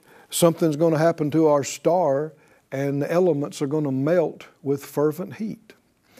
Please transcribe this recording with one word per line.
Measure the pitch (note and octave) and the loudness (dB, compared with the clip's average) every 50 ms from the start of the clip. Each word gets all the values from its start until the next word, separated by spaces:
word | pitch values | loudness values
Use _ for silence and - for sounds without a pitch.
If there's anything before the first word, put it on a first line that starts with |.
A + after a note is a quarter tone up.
| _ _ - - - _ | _ _ -20 -20 -18 _
something's | - - F3 E3 D#3+ - F3 D#3+ D3 | 0 2 2 2 2 2 0 0 0
gonna | D3 E3+ E3 D#3+ D3 | 2 2 2 2 2
happen | D#3+ E3+ E3 - D#3 C#3+ | 2 2 2 0 -2 0
to | C#3 D#3+ D#3+ | 2 2 4
our | D3+ D3 C#3+ C3 | 4 4 2 0
star | - - - - E3 E3+ F#3 F3 C#3+ C3+ C#3 D3+ D#3 D#3 _ _ _ _ _ _ _ | -4 -8 -2 0 0 2 2 2 2 0 0 -2 -6 -10 _ _ _ _ _ _ _
and | - C#3 C#3 C#3+ C#3 C#3 | -6 -4 -2 -2 -2 -2
the | D3 - | -2 0
elements | E3 F3 F#3 F3 D3+ C#3+ C#3+ - - - | 2 2 4 4 2 0 -2 -6 -6 -6
are | D3+ | -4
gonna | C3+ D3 D#3 D3+ C#3 | -2 -2 -2 -2 -2
melt | C3 C3 C#3 D3+ F3+ F3+ D3+ - - - - - _ _ | -2 -2 0 2 2 2 2 0 -4 -10 -18 -20 _ _
with | - C#3 C#3+ C#3 - | -4 -4 -4 -4 -4
fervent | - - C#3+ D3 D3+ D3 D#3+ F#3+ G3 C3 | -6 -2 0 0 0 0 -4 -8 -12 -10
heat. | - A3 G3+ - - _ - - _ _ _ _ _ _ _ _ - | -10 -10 -10 -10 -12 _ -20 -20 _ _ _ _ _ _ _ _ -20